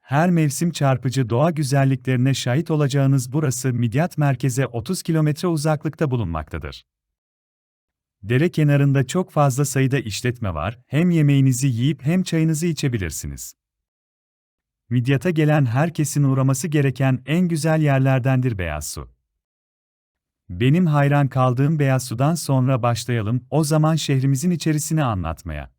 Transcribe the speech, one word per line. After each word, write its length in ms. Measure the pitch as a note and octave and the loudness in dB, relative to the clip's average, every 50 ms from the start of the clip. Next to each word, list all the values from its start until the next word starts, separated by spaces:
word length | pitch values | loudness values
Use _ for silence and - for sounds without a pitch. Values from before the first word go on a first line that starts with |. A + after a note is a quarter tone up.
Her 280 | _ - C3+ D3 E3+ F#3 | _ -2 0 2 2 2
mevsim 420 | F3 E3 D#3 D3 D3+ - E3+ E3+ | 2 2 2 0 0 -2 -4 -4
çarpıcı 580 | D3+ - C#3+ C3+ C3 B2 - C3 A2+ C3+ C3+ G#2+ | -2 0 0 0 0 0 -2 -2 -2 -2 -2 0
doğa 220 | A#2 A#2+ D3 F3 | 0 0 2 0
güzelliklerine 800 | E3 D3+ D3+ B2 C#3 C#3 C#3 C3+ C3+ C3 B2+ B2+ C3 B2 B2+ C3+ C3+ | 0 -2 -2 0 2 2 2 2 0 0 -2 -2 0 2 2 0 0
şahit 380 | - - C3 B2 D3+ E3+ - | 0 -2 -2 -2 -2 -2 -2
olacağınız 600 | D#3+ D3+ D3 C3+ C3 C#3+ C3+ C3+ C#3 C3+ A#2 C3 A#2+ | 0 0 0 0 0 2 2 4 2 2 0 -2 -4
burası 400 | D#3 D#3 C#3 B2 - - C3 B2 | -2 -2 -2 -2 -2 -2 -2 -2
Midyat 440 | A#2+ A#2+ A#2 G2+ C3+ E3 F3 - | 0 -2 0 0 0 -2 -2 -2
merkeze 500 | - D3 C#3+ C3 - - C3+ A2+ C3 C3+ | 0 0 0 0 0 -2 -2 0 0 -2
otuz 360 | B2+ - A#2 G#2+ - F#3+ - - | -2 -4 -8 -6 -4 -6 -6 -4
kilometre 440 | - D#3+ D#3+ D#3 D3+ D3+ - - | -2 0 2 2 0 0 -2 -2
uzaklıkta 640 | F3+ E3 D3+ C#3+ D#3+ D#3 C#3+ - D#3+ - - E3+ C#3 | -2 -2 0 0 -2 -2 -2 -4 -8 -4 -2 -2 -2
bulunmaktadır. 760 | B2+ A#2+ G#2+ E2+ E2 D#2+ D#2 - - D#2+ D2 C#2 C2+ - _ _ _ _ _ _ _ _ _ _ _ _ _ _ _ _ _ _ _ _ _ _ _ _ _ _ _ _ - | 0 -2 -2 -4 -4 -6 -8 -8 -10 -10 -10 -10 -14 -16 _ _ _ _ _ _ _ _ _ _ _ _ _ _ _ _ _ _ _ _ _ _ _ _ _ _ _ _ -4
Dere 280 | G2 A#2+ C3 D#3+ F3+ | -2 0 2 2 2
kenarında 560 | - - D#3 D3 C#3+ C#3 C#3+ C#3+ C3+ C#3 C3+ | 2 2 2 4 4 4 4 4 4 2 0
çok 240 | - - F#3 F#3 - | 0 -2 -4 -4 -2
fazla 340 | - D#3 D3 C#3 A#2+ C3 C#3+ | 0 2 2 2 2 0 -2
sayıda 340 | C#3+ - C3+ C3 C3 B2+ C3+ | 0 0 0 0 2 0 -2
işletme 540 | - A2 G2 - - B2 A#2+ - A#2 G2 E2+ | -4 -4 -8 -4 -4 -4 -4 -2 -6 -4 -4
var, 260 | D2+ D2+ G2 A#2+ - _ | -4 -4 -6 -6 -10 _
hem 220 | _ - D3 F3 F3+ | _ -2 0 2 2
yemeğinizi 560 | E3+ D#3+ D3 C#3+ C#3+ C#3 C3+ C3+ B2+ A#2+ C3+ | 2 4 4 4 4 4 4 4 2 2 0
yiyip 360 | C#3 A#2+ A2+ B2 D3 D#3+ - - | -2 0 0 0 -2 -2 -2 -2
hem 200 | C#3+ E3+ F#3 F3+ | -2 0 0 -2
çayınızı 440 | - E3+ D#3+ D#3+ D#3+ D#3+ D3 E3+ | -2 0 0 0 0 0 -2 -2
içebilirsiniz. 880 | F3 D#3 - - C#3 A#2+ G#2+ F#2 D#2+ - - - D2 C#2 C2 - - - _ _ _ _ _ _ _ _ _ _ _ _ _ _ _ _ _ _ _ _ _ _ _ _ _ _ _ | -4 -2 -2 -2 -2 -2 -2 -4 -6 -6 -8 -10 -10 -12 -12 -14 -18 -18 _ _ _ _ _ _ _ _ _ _ _ _ _ _ _ _ _ _ _ _ _ _ _ _ _ _ _
Midyat'a 400 | A#2 B2+ A#2 C3 C#3 C3 - F3+ | -2 -2 0 0 0 0 0 -2
gelen 360 | D3+ D#3 D3+ D3+ D3+ D3+ C#3 | 0 2 2 2 4 2 2
herkesin 580 | A#2 A2 C3 D#3 E3+ D#3 - D3+ C#3+ - D3+ C#3+ | 2 2 0 0 -2 -2 -4 -4 -2 0 0 2
uğraması 440 | C3+ C3+ C3 C3 C3+ C3+ C3 - | 2 2 2 2 0 0 0 -2
gereken 560 | E3 D3 D#3 C3+ C#3 A#2+ - C3+ C3+ C3 B2 - | -2 0 2 2 0 0 0 0 0 0 0 -2
en 220 | - D3+ F3 F#3 | -2 0 0 0
güzel 340 | E3+ E3+ D#3 D3+ D#3+ D#3+ D#3+ | 0 0 -2 0 0 2 2
yerlerdendir 760 | D3+ C#3+ C3+ C3+ C3+ C3+ C3+ C3 A#2 C3+ C3+ C3 B2+ B2+ A2 | 2 2 2 2 2 2 2 2 2 2 0 2 0 0 -2
Beyaz 320 | F#2 F2 E2 D2+ D2+ D2+ - | -2 -4 -4 -4 -6 -8 -10
Su. 220 | - - C2+ - _ _ _ _ _ _ _ _ _ _ _ _ _ _ _ _ _ _ _ _ _ _ _ _ _ _ _ - | -10 -12 -12 -14 _ _ _ _ _ _ _ _ _ _ _ _ _ _ _ _ _ _ _ _ _ _ _ _ _ _ _ -14
Benim 360 | F#2 F2 A2+ C3 D3 F3+ F#3 | -6 0 2 2 4 4 2
hayran 420 | D#3+ D3 D3 C#3+ C#3+ C#3+ D3 C#3+ | 2 2 2 2 2 2 2 2
kaldığım 520 | B2+ - C3+ B2+ B2+ B2 B2 C#3 C#3+ - D3+ | 0 0 0 2 2 2 2 0 0 2 0
Beyaz 260 | C#3+ C3+ C3 C3 B2+ | 0 0 0 0 -2
Su'dan 300 | - A#2+ A#2+ C3+ D3+ F3 | -6 -4 -2 0 0 0
sonra 480 | D#3 - - C#3 C3 B2 C3+ C3+ B2 A2+ | -2 -2 0 0 2 2 2 0 0 0
başlayalım, 640 | A#2+ A#2+ - - - B2 A#2 G#2 G#2 B2 B2+ - _ | 0 0 -2 -2 -2 -2 -2 0 0 -2 -2 -4 _
o 140 | - D3+ D#3+ | -2 0 0
zaman 320 | D3 D#3+ D3+ D3+ D3 D#3+ | 2 2 2 2 2 2
şehrimizin 560 | D3+ - - C#3 C3 C3 C#3 C#3 C3 D#3+ F3+ | 0 0 0 0 0 2 2 0 2 0 0
içerisini 520 | F3 D3 - D#3+ D3+ D3+ D3 - D#3+ D#3 D3 | -2 0 0 -2 -2 -2 -2 -2 -2 0 0
anlatmaya. 680 | B2 A2 F#2 E2 D#2+ D#2+ - - E2+ D2+ D2 C#2 C#2 _ | 0 -2 -2 -4 -6 -6 -8 -10 -10 -10 -10 -12 -14 _